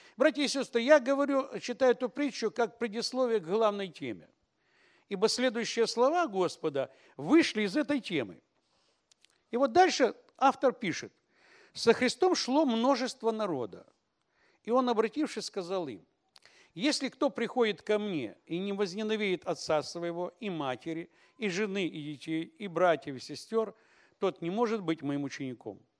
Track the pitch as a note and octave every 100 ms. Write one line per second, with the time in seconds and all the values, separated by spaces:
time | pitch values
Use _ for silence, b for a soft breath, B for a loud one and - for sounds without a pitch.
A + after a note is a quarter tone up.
0 | B - D4 C#4+ C#4 C#4 - A#3+ A#3+ D4+
1 | B3 C#4 C#4 C#4 - G#3 - A3+ B3+ A#3+
2 | G3 - C#4+ - A3 - A3 - A#3 A3
3 | - B3+ B3 A3 D#3+ G#3+ A3 G3+ G3 -
4 | B2+ F#2 - _ _ b b b b b
5 | b F#3+ G#3+ - B3+ A#3 G#3+ A3+ A3 A3+
6 | C4 F4 D#4 F#3+ E3 - D#3+ C#3 C3 b
7 | b b D#3 D#4+ - G#3+ G3+ B3 D4 C#4+
8 | - D#3+ G#2 D#2+ _ _ _ _ _ _
9 | _ _ _ _ _ A#3 C4+ C#4+ F4+ -
10 | A#3 - _ _ C4+ - C4 - F#3 -
11 | A2 - _ b b b b - A#3 -
12 | B3 - F#4 E4 - C#4 C#4+ A3+ B3+ B3
13 | B3+ - A3+ A3 G#3 C#3 G#2+ F2 - _
14 | _ _ _ _ _ _ - B3 B3 G#3+
15 | A3 D4 D4 - - G3 E3+ F#3+ D3 F#2+
16 | - _ _ b b b b E3 C#4 -
17 | C4+ - D4 - A3+ B3+ A3 - - G#3+
18 | G#3 D#3+ A2 - - E3+ G3+ G3 G3 G3
19 | G#3+ G#3+ G3+ F3 F#3 D#3 - D3+ C#3 E3+
20 | E3+ E3+ F3 - G#3 E3 C3+ B2+ E3 D#3+
21 | F3 b b b G#3 F3 G#3+ G3 E3+ D#3
22 | D3+ C#3+ D#3+ D#3+ E3+ - G3+ E3 F3+ D#3
23 | D3+ B2+ - C#3 - A3+ A3 b b b
24 | b _ F#3+ - E3 G#3 A#3 A3 E3 E3
25 | C#3 C#3+ C#3 - C3 A#2+ A2 G2 _ _